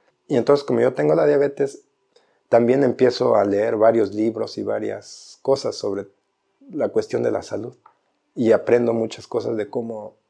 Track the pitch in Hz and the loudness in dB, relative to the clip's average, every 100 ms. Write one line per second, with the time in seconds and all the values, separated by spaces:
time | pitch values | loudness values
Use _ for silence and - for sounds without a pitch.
0 | _ _ - 135 117 143 - 120 123 131 | _ _ -4 0 2 2 2 0 2 2
1 | 151 156 151 143 143 143 139 - _ _ | 2 2 4 2 0 -2 -6 -6 _ _
2 | _ _ _ _ _ 117 120 131 135 - | _ _ _ _ _ 4 4 4 2 2
3 | 127 - 127 110 101 101 110 113 113 113 | 2 2 2 2 2 0 0 2 4 4
4 | 101 104 110 110 110 - 101 107 107 104 | 0 0 -2 -2 -6 -6 -6 -6 -6 -8
5 | - - - - - 135 - - 107 98 | -14 -20 -20 -8 -2 -2 -2 -6 -6 -6
6 | 98 _ _ _ _ _ 277 165 107 110 | -8 _ _ _ _ _ -14 -6 -4 -2
7 | 104 120 120 101 - 104 113 - _ _ | -4 -2 -2 -4 -6 -10 -12 -16 _ _
8 | _ _ _ - 113 110 - 120 117 117 | _ _ _ -2 2 2 4 2 2 -2
9 | 110 - - 120 110 113 101 123 117 110 | -4 -8 -8 -6 -4 -6 -6 -8 -10 -12
10 | 104 - _ | -14 -18 _